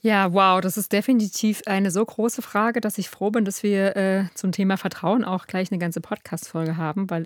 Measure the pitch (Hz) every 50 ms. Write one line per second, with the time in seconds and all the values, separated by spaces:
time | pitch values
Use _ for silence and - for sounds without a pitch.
0 | - 220 214 196 196 185 175 196 190 190 185 190 185 185 - 214 196 - - 202
1 | 208 - 262 233 214 190 - - - 214 208 - - - 196 190 202 196 165 196
2 | 226 - - - 214 233 - - - - - 202 214 233 233 247 214 214 - -
3 | 185 - - - 196 208 214 240 214 196 196 - - 208 202 196 196 196 190 202
4 | 190 190 190 196 196 175 _ - - 185 175 - 196 190 190 190 - 190 - -
5 | - 170 208 254 - 185 185 185 - - - 185 185 - - 175 175 170 170 170
6 | - - 214 - _ - - 165 - - - 165 165 160 165 165 160 156 156 196
7 | 196 185 175 165 165